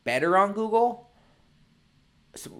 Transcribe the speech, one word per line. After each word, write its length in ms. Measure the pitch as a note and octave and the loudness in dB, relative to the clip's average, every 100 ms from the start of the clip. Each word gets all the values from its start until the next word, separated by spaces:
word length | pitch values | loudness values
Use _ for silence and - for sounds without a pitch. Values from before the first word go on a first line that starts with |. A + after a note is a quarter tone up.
better 340 | - B2 D#3+ F#3 | -4 0 2 4
on 160 | G3+ | 2
Google, 540 | G3+ A3 A3+ A#3+ - - _ _ _ _ _ _ _ _ _ _ _ _ | -2 -2 2 0 -2 -14 _ _ _ _ _ _ _ _ _ _ _ _
s-, 140 | - - | -20 -18